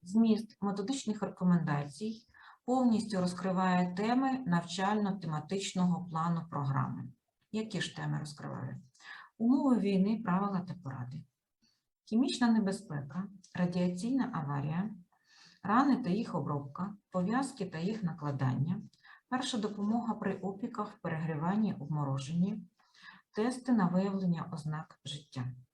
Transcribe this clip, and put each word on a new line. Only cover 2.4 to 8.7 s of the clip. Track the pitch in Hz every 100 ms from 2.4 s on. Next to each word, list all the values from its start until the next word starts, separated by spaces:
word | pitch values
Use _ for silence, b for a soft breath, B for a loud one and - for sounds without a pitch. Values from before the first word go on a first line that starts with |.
| B B -
повністю | 254 247 214 - 190
розкриває | 180 - 190 185 185 180 180 180
теми | 220 247 269 254 -
навчально-тематичного | 175 - - 196 214 202 185 160 151 - 196 - 185 180 170 -
плану | 160 170 170 156
програми. | - 139 139 127 - 123 - _ _ _
Які | 214 220 175
ж | - -
теми | 151 147
розкриває? | 147 - - 64 -